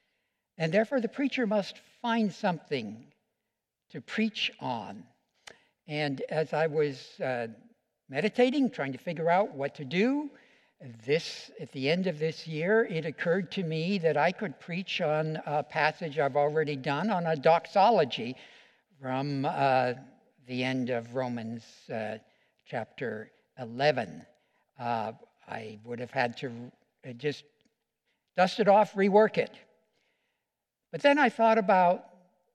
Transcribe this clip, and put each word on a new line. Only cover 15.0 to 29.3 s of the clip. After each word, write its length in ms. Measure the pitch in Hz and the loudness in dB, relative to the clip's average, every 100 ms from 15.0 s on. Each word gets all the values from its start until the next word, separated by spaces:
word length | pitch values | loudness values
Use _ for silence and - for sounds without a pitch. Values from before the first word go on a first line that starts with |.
on 380 | 160 151 156 156 160 | 0 0 -2 -4 -2
a 160 | 147 | -4
passage 540 | - 156 151 156 165 143 | -2 0 0 0 -6 -2
I've 180 | 139 147 | 0 2
already 400 | 147 151 151 139 | 2 2 -2 -2
done 320 | 143 143 208 | -2 -2 0
on 180 | 185 170 | 0 0
a 80 | |
doxology 1040 | 160 160 165 - 202 208 214 131 131 117 131 - - _ _ _ 143 | 2 4 4 4 4 6 6 2 0 -8 -10 -16 -20 _ _ _ _
from, 460 | 131 131 143 139 139 | -6 -4 -2 -2 -2
uh, 480 | 143 135 131 123 123 - _ _ _ 127 | 2 2 4 2 -2 -12 _ _ _ -8
the 160 | 127 | -4
end 280 | 127 131 123 | -2 -2 -2
of 240 | 120 117 | -4 -4
Romans, 500 | 127 127 120 113 117 - - - | -6 -4 -6 -8 -12 -14 -20 -10
uh, 280 | 117 107 110 _ _ _ _ - | -8 -6 -10 _ _ _ _ -10
chapter 680 | 127 110 - 123 107 107 _ _ - | -10 -10 -8 -8 -8 -12 _ _ -14
eleven. 680 | 117 120 151 127 98 78 - _ _ _ _ - | -12 0 0 0 -4 -12 -20 _ _ _ _ -10
Uh, 340 | 120 113 110 127 - _ - | -4 -4 -4 -10 -20 _ -12
I 300 | 110 110 107 | -12 -12 -14
would 160 | 117 120 | -12 -12
have 120 | 123 | -6
had 260 | 135 123 240 | -2 -2 -2
to, 140 | 131 117 123 _ _ _ - | -10 -10 -16 _ _ _ -16
uh, 40 | |
just 300 | 120 147 135 - _ _ _ _ _ _ _ _ - | -8 -6 -6 -14 _ _ _ _ _ _ _ _ 2
dust 240 | 185 - | 2 4
it 80 | 202 | 6
off, 260 | 202 208 | 6 6
rework 440 | 196 196 208 220 | 2 6 6 6